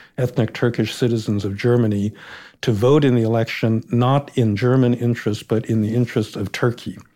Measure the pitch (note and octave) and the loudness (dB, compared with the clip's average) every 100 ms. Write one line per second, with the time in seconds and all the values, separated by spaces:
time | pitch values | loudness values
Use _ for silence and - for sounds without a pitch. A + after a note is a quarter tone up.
0 | - - B2 - A2 - B2 A#2+ G#2+ - | -16 -4 -4 0 -2 0 -2 0 -2 -2
1 | B2 A2+ A2 G#2 G2+ G2+ B2 A#2+ A2+ G2+ | -2 0 -2 -4 -4 -2 0 2 2 0
2 | G2+ - - - - _ - G#2+ B2 D3 | -2 -6 -16 -20 -20 _ -2 2 4 4
3 | C#3+ B2 A2 A#2 A2+ - A2+ A2+ A#2 A#2+ | 4 2 2 0 -2 -2 0 0 0 0
4 | B2 C#3 C#3+ - A2+ G2+ B2 C3 B2+ A#2+ | 2 2 0 0 0 2 2 4 4 2
5 | A#2+ A#2 - G#2+ - A2 - A2+ G#2+ A2+ | 0 -2 -2 -4 -2 -2 0 0 0 0
6 | A#2+ - G#2+ - G2 - B2 A2+ - F#2 | 0 -2 -4 -4 -8 -2 -2 -2 -8 -14
7 | - | -18